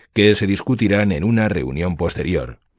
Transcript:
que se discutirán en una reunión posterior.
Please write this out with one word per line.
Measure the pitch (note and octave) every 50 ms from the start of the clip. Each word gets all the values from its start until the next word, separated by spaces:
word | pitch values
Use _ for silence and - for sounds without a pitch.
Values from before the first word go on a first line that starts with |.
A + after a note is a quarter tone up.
| _ _ -
que | A2 G#2 G#2 G#2
se | - A2 G2
discutirán | G2 - - - B2+ A2+ A#2 G2 G2 G2+ G#2 G2+
en | F2+ D2 F2
una | A2 A#2 A2+ A2 G#2+
reunión | G2+ D2+ C2 C2 C2+ D#2 E2+ F2+ E2+
posterior. | D2+ E2+ E2 - - C#2+ D2+ F2+ D2+ C2 B1 A#1+ - _ _ _